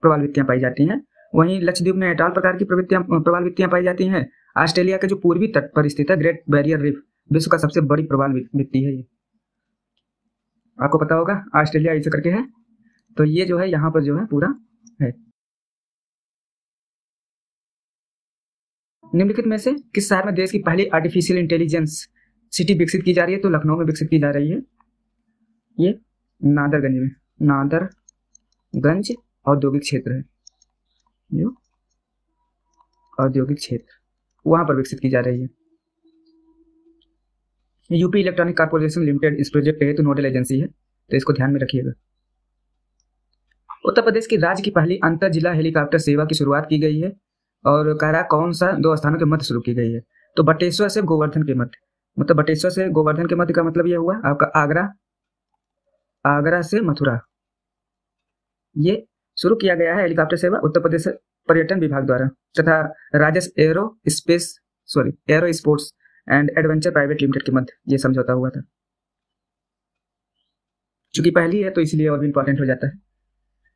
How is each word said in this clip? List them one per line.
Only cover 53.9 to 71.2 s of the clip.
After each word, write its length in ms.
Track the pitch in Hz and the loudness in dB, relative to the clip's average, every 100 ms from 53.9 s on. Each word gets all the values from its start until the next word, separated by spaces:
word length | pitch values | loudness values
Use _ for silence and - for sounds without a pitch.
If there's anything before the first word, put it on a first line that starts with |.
| 170 | 0
हुआ 180 | 170 214 | -2 -2
आपका 220 | 160 143 - 156 | -2 0 0 0
आगरा, 320 | 143 165 202 - _ _ _ _ _ _ _ _ _ _ _ _ | 0 0 -2 -8 _ _ _ _ _ _ _ _ _ _ _ _
आगरा 360 | 143 147 151 175 | 0 0 0 -2
से 180 | 165 208 | -2 -2
मथुरा, 380 | 175 - 139 113 - _ _ _ _ _ _ _ _ _ _ _ _ _ _ 147 | 0 0 -2 -2 -8 _ _ _ _ _ _ _ _ _ _ _ _ _ _ -2
ये 300 | 165 220 - _ _ - | -2 -2 -8 _ _ -4
शुरू 180 | 180 226 | 0 0
किया 180 | 190 | 0
गया 200 | 170 165 | 0 0
है 80 | 190 | 0
हेलीकॉप्टर 340 | 175 160 156 165 | 0 0 0 0
सेवा 220 | 180 208 | 0 0
उत्तर 220 | 156 170 | 0 0
प्रदेश 260 | 170 160 175 - _ _ - | 0 -2 -4 -8 _ _ 2
पर्यटन 320 | 165 165 190 | 2 2 0
विभाग 240 | 156 139 131 | 0 -2 0
द्वारा 200 | 123 131 - _ - | 0 -2 -6 _ 0
तथा 220 | 160 160 156 - - 147 | 2 2 0 -10 -2 2
राजस 340 | 151 175 180 - | 2 0 -2 0
एरो 260 | 156 165 226 - - | 2 2 -4 -6 -6
स्पेस, 460 | - - 170 170 - _ _ - | -4 0 0 -2 -12 _ _ -4
sorry, 240 | 147 123 - - | -2 -2 -4 0
एरो 220 | 156 175 | 2 2
स्पोर्ट्स 400 | 160 151 147 - _ _ _ - | 0 0 0 -2 _ _ _ 0
एंड 220 | 139 147 165 | 2 2 0
एडवेंचर 320 | 156 156 175 | 0 0 0
प्राइवेट 300 | 160 143 147 | 0 0 0
लिमिटेड 220 | 139 135 | 0 0
के 100 | 135 | 0
मध्य 200 | 127 127 - - | -2 -2 -8 -2
ये 100 | 135 | 0
समझौता 340 | 135 131 123 | 2 0 0
हुआ 180 | 127 127 | 0 -2
था। 120 | 131 - _ _ _ _ _ _ _ _ _ _ _ _ _ _ _ _ _ _ _ _ _ _ _ _ | -6 -14 _ _ _ _ _ _ _ _ _ _ _ _ _ _ _ _ _ _ _ _ _ _ _ _
चूंकि 160 | - | 0